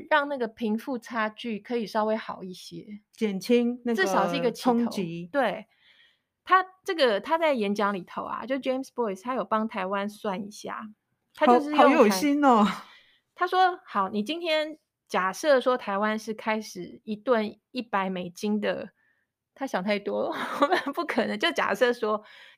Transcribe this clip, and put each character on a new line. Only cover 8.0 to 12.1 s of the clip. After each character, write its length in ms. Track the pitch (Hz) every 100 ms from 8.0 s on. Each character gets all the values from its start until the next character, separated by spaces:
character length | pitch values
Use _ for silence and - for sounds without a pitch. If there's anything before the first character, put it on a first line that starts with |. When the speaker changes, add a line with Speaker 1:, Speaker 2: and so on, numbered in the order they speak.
Speaker 1:
头 220 | 175 -
啊， 220 | - - 220
就 100 | 269
James 320 | 262 254 269
Boyce， 340 | - 233 196
他 140 | 240 262
有 100 | 185
帮 220 | 220 220
台 180 | 220 185
湾 240 | 196 202
算 340 | 208 214 185 202
一 40 |
下， 400 | 214 202 202 220 - _ _ _ -
他 100 | 302
就 160 | 240
是 80 | 294
用 80 | 294
台- 60 |
Speaker 2:
好， 60 | 285
好 60 | 302
有 140 |
心 340 | 214